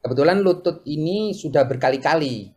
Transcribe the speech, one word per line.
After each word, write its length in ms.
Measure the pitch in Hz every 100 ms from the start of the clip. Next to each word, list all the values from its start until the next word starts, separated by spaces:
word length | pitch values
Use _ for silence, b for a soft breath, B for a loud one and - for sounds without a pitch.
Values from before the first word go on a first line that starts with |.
kebetulan 400 | 120 127 151 196
lutut 400 | 190 180 175 165 -
ini 440 | 151 160 202 214
sudah 280 | 202 156 143
berkali-kali 880 | 127 127 135 135 143 160 143 113 98